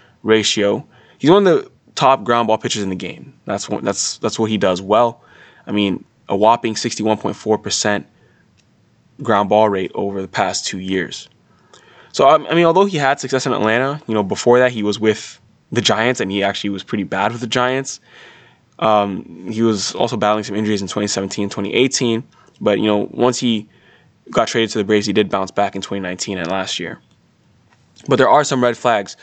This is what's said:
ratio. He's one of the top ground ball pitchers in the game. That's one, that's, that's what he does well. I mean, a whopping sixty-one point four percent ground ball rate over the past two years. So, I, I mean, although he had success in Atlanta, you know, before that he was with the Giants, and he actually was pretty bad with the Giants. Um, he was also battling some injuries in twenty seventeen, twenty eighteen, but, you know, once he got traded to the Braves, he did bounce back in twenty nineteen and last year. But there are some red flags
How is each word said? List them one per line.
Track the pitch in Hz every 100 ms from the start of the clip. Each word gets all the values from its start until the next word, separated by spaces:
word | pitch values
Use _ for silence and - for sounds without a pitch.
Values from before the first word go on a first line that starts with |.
| _ _
ratio. | - 110 104 107 101 104 - _ _ _
He's | 139
one | 202 190
of | 147
the | - _ _ -
top | 135 131
ground | 104 120 110
ball | 107
pitchers | 117 107
in | 95
the | 92
game. | 90 - 131 -
That's | - 101 -
one, | -
that's, | 101 101 - -
that's | 110 -
what | 110
he | 107
does | 95 90
well. | 98 107 120 - _ - - _ -
I |
mean, | 104 101 - - _ -
a | 98
whopping | 110 117 113
sixty-one | 104 117 - 107 110
point | 104 104
four | 107 104
percent | 101 - 107 101 - _ _ _ _ _ _ _ _ _ _ -
ground | 127 104 98
ball | 107 107
rate | 95 -
over | - 98 98
the | 95
past | - 95 95
two | - 95
years. | 92 92 80 - - _ _ _ _ - _ - -
So, | - 139
I, | 151 -
I |
mean, | 165
although | 165 170 202
he | 160
had | 139 143
success | 131 131 135
in |
Atlanta, | 104 107 117 135 147 -
you |
know, | 110
before | 95 98 123 123
that | 127
he | 120
was | 104 101
with | 107 104 - - _ _ -
the | 120
Giants, | 113 107 120 120
and | 98
he | 98
actually | 98 - 101
was | 98
pretty | - 104
bad | 92 95 104
with | 117
the | 117
Giants. | 127 123 135 135 - _ - - - - _ _ -
Um, | 110 107 101 92 - 87 92
he | 110
was | 113 104 -
also | - 117 113
battling | 104 107
some | 107 101
injuries | 107 101
in | 98
twenty | 104 104
seventeen, | 98 98 - 101
twenty | - 101
eighteen, | 113 131 - 120 113 - _ _ -
but, | 110 104
you | 107
know, | 104 98
once | 123 123 120
he | 123 110 107 _ _ _ _ _ -
got | - 110
traded | 120 110
to | 110
the |
Braves, | 98 107 101
he |
did | 104 98
bounce | 98 95
back | - 101 98
in |
twenty | - 101
nineteen | 92 92 - 92
and | 85
last | 95 95 -
year. | 87 - _ _ _ _ _ _ _ _ _ _ -
But | 127
there | 117
are | 139
some | 143 135
red | 120 113
flags | 123 107 95 -